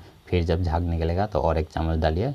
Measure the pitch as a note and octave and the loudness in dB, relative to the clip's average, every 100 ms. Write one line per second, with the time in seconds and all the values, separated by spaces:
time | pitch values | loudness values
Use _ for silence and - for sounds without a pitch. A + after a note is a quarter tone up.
0 | - - - F2+ E2+ F2 F2 E2 F2 E2+ | -12 -20 -2 0 2 0 0 0 0 0
1 | D#2+ E2+ G#2 D2 E2 D#2+ D2+ - D#2+ D#2+ | 0 0 0 0 2 0 -2 -2 -2 0
2 | D#2+ D#2+ B2 | 0 0 -2